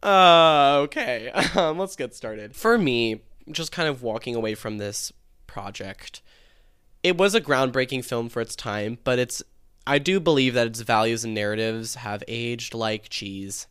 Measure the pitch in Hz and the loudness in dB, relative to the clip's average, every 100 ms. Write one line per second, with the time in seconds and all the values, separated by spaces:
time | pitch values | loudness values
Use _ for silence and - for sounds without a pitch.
0 | 202 190 180 170 160 151 139 143 147 311 | 4 8 8 10 8 8 6 4 0 -2
1 | 208 120 113 - 175 180 165 160 190 - | -4 -4 -4 -2 0 2 0 0 -6 -6
2 | 127 - 113 107 107 - 220 233 165 120 | -10 -10 -12 -12 -14 -4 2 2 2 2
3 | 117 110 - - - 156 160 - 160 131 | 0 -2 -10 -20 -12 -8 -8 -4 -2 -2
4 | 120 110 123 117 110 107 113 104 104 104 | -4 -6 -4 -4 -4 -4 -8 -6 -6 -8
5 | - - _ _ - - 101 101 98 95 | -10 -14 _ _ -16 -12 -12 -12 -12 -14
6 | - - - _ _ _ _ _ _ - | -18 -20 -20 _ _ _ _ _ _ -2
7 | 175 175 196 220 147 131 135 127 127 131 | 0 4 4 2 2 2 2 0 -2 -4
8 | 120 120 117 - 113 - 117 104 104 117 | -4 -4 -4 -6 -6 -8 -6 -4 -4 -4
9 | - 123 123 - - _ _ _ - 143 | -2 0 0 -6 -12 _ _ _ -2 0
10 | 147 190 170 147 131 120 117 113 113 113 | 2 2 4 4 4 2 0 -2 0 2
11 | 113 117 113 107 104 107 110 113 113 - | 2 0 -4 -4 -2 -2 -2 -4 -8 -10
12 | 113 104 - 117 117 120 117 117 110 107 | -8 -8 -8 -6 -6 -6 -8 -4 -4 -4
13 | - - 101 98 98 - - | -8 -10 -10 -10 -10 -12 -14